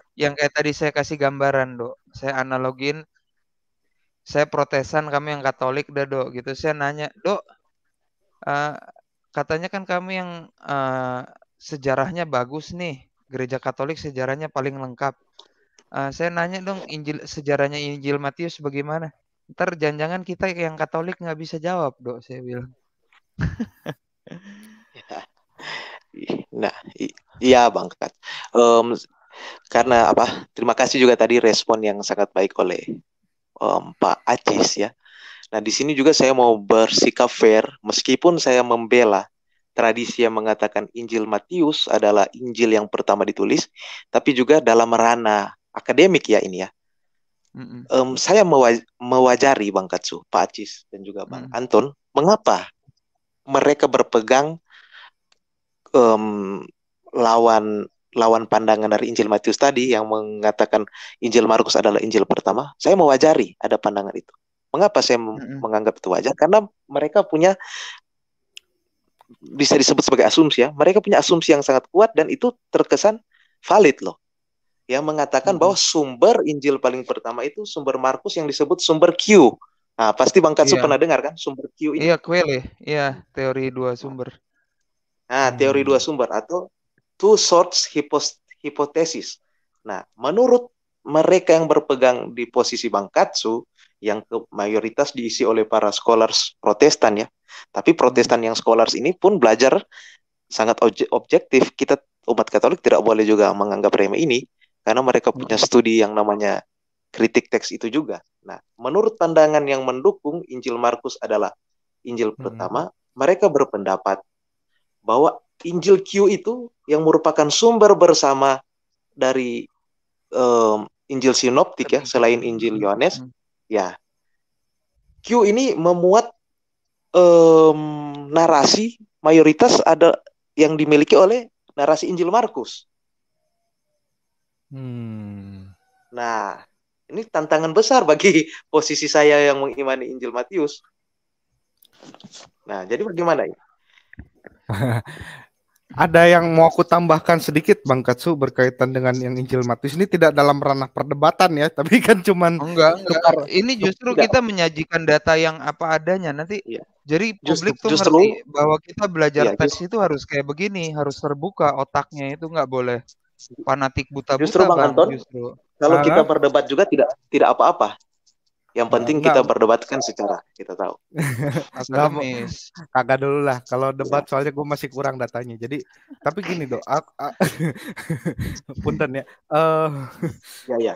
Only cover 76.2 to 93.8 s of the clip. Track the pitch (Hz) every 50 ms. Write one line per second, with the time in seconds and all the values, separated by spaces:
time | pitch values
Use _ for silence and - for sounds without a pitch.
76.2 | 170 214 233 - 226 151 151 143 131 147 139 131 - 127 123 127 123 127 123 -
77.2 | - 117 120 120 123 147 - 208 208 - - 160 139 135 131 131 127 131 131 -
78.2 | - 202 - 175 156 147 139 - 151 139 175 - - - 160 156 165 175 170 -
79.2 | - - 214 190 139 113 - - _ _ _ _ _ _ _ - 113 107 107 -
80.2 | 131 - - 190 160 156 151 156 147 139 135 127 131 147 139 135 160 165 151 127
81.2 | 123 151 165 - - 156 135 - - - _ - 151 151 151 156 147 165 165 156
82.2 | - 165 170 180 170 147 135 127 131 - - _ - - 151 147 143 139 131 -
83.2 | - _ _ 139 135 131 131 135 131 131 127 127 127 127 123 120 - 139 135 127
84.2 | 123 127 - _ _ _ _ _ _ _ _ _ _ _ _ _ _ _ _ _
85.2 | _ - 123 131 135 127 123 123 139 135 139 143 135 139 135 123 - 165 151 123
86.2 | 120 - - 107 - - 170 180 185 190 _ _ _ _ _ _ _ _ _ -
87.2 | 190 208 220 185 - - 180 170 185 180 - - - - - 151 147 - 151 143
88.2 | - - - _ _ _ _ _ - 147 - - 147 143 - 160 165 160 - 117
89.2 | 90 - - - _ _ _ _ _ _ _ _ - 110 101 90 - _ _ -
90.2 | 117 135 170 220 254 240 240 240 240 - _ _ _ _ _ _ - - 147 156
91.2 | 160 170 180 185 - - 156 160 165 151 151 151 147 - 139 127 131 127 123 120
92.2 | 110 - 120 120 117 113 - 127 117 - - 113 - 113 101 101 101 92 - 156
93.2 | 196 - - - - 110 113 120 - _ _ _